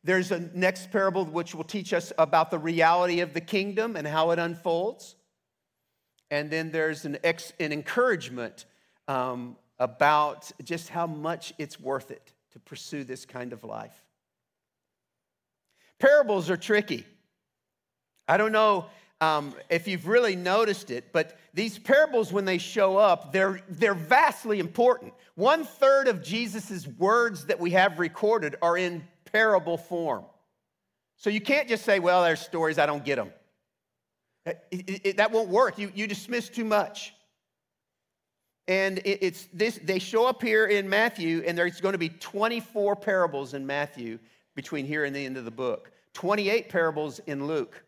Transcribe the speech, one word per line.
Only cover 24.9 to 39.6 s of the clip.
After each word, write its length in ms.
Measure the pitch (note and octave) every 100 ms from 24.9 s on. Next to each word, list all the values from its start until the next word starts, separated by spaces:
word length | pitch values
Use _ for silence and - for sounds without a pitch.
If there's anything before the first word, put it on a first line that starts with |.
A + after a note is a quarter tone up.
| A#3+ - - _ -
One 300 | G#3+ D#4+ C#4+
third 420 | - C4+ C#4 C4
of 160 | F#3+
Jesus's 640 | C#3 A3 A#3 G#3 - F#3 -
words 580 | A#2 F#3+ A#3 A#3 F3+ C#3
that 120 | F#3+
we 120 | E3+
have 280 | F#3 G3 D#3+
recorded 560 | F3 - G#3+ A3+ D3+ C#3+
are 160 | E3+ F3
in 260 | F3+ E3+ D3+ _ -
parable 460 | G#3+ A3 G3 E3 E3+
form. 480 | - F3 E3 A2 - _ _ _ _ _ _ _ _ _
So 120 | -
you 120 | G#3+
can't 260 | G#3 C#4+ B3+
just 180 | A3 A#3
say, 140 | G3
"Well, 240 | F3 F3+
they're 120 | F3 D#3+
stories, 440 | - E3+ D#3+ D#3
I 60 | D3+
don't 200 | D3 A#2
get 140 | C3
'em." 120 | G#2 - _ _ _ _ _ _ _ _ _ _ E3
It, 180 | E3 _
it, 300 | F3+ F#3 G3
it, 140 | G3 G3
that 140 | G#3+
won't 180 | A3+ G#3+
work. 280 | F#3+ B3+ G3+
You, 140 | G3+
you 140 | F#3+ G#3+
dismiss 420 | G3+ - A#3+ A#3
too 140 | -
much. 500 | A3 G#3 F#3+ - - _ _ _ _ _ _ _ _ _ _ _ _ _ _ _ -
And 320 | F#3+ F#3+ F#3
it, 200 | G3 G3
it's 260 | F#3 F3 -
this, 260 | E3+